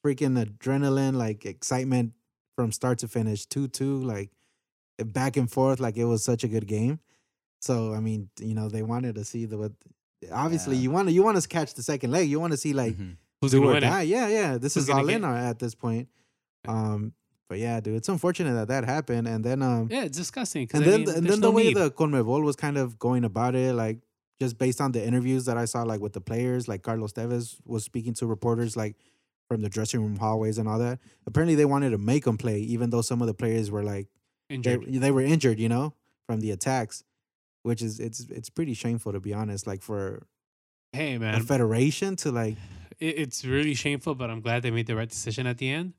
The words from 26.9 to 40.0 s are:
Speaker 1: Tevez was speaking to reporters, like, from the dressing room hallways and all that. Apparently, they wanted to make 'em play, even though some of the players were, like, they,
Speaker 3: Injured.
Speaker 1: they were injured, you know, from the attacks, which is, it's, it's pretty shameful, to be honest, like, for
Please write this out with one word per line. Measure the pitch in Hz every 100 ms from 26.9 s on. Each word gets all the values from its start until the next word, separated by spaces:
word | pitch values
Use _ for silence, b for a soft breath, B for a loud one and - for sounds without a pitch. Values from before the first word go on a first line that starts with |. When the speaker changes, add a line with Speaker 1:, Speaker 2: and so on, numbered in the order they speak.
| 113 107
Speaker 1:
Tevez | 117 117 120 117 - -
was | 113
speaking | - 120 117
to | 113 117
reporters, | 107 120 117 117 113
like, | 107 101 _ _ _ _ _
from | 113
the | 104
dressing | 110 110 120
room | 107 98
hallways | 110 110 110 110
and | 110
all | 107
that. | 120 127 b b -
Apparently, | 113 170
they | 151 147
wanted | 139 135
to | 107
make | 104 143 127
'em | 107
play, | 123 104
even | 113 117 120
though | 120
some | 113 120
of | 117
the |
players | 101 120 113 104
were, | 104
like, | 104 101 98 _ _ _ _
they, |
Speaker 3:
Injured. | 139 123 120 -
Speaker 1:
they | 131 135
were | 135
injured, | 135 160 135 110
you | 113
know, | 120 151 - _ _ -
from | 113
the | 107
attacks, | 95 135 131 110 - _ _ _ _ _ _
which | 117 113
is, | 113 107
it's, | 113 113 120
it's | 131 120
pretty | - 160
shameful, | 113 117 117 107
to | 98
be | 98
honest, | 104 107 101 104
like, | 98
for | - 101